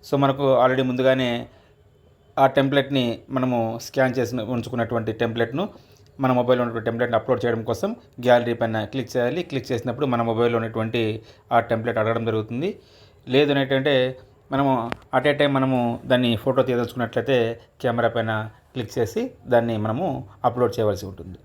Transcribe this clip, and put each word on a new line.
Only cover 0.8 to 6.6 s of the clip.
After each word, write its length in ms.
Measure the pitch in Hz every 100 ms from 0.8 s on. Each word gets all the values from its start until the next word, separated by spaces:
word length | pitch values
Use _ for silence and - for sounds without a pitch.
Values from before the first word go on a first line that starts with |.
| 131
ముందుగానే 380 | 123 131 131 123 117 117 - _ _ _ _ _ _ _ -
ఆ 100 | 135
టెంప్లెట్‌ని 720 | 135 135 139 135 139 120 113 -
మనము 500 | 131 127 123 113 117 -
స్కాన్ 260 | - 131 123
చేసి 180 | 117 123 107 123
ఉంచుకున్నటువంటి 560 | 113 120 113 120 110
టెంప్లెట్‌ను, 520 | 107 117 113 117 135 202 - - - - -
మన 80 | 135
మొబైల్లో 320 | 123 123 123